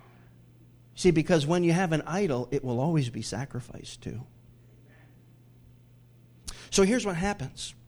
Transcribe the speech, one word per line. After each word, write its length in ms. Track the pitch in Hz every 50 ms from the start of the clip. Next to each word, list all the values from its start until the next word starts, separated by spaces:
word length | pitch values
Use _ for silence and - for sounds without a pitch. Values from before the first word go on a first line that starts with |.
| - - - - - - - - - - - - - - - - - - -
See, 160 | - - 185
because 340 | 165 160 151 - 180 165 139
when 200 | 147 175 180 175
you 80 | 170 165
have 180 | 175 190 156
an 120 | 160 151 -
idol, 440 | 147 156 190 208 175 135 120 123 - -
it 100 | 139 -
will 160 | 131 120 117
always 320 | 131 165 165 156 135 120
be 100 | 120 117
sacrificed 800 | 110 - - 104 139 139 - 123 117 - - - - - - - -
to. 180 | - - 117 131 - - - - - - - - - - - - - - - - - - - - - - - - - - - - - - - - - - - - - - - - - - - - - - - - -
So 140 | - - 196
here's 200 | 190 240 254 -
what 120 | 202 180
happens. 580 | 160 185 202 202 - 131 123 - - - - - - -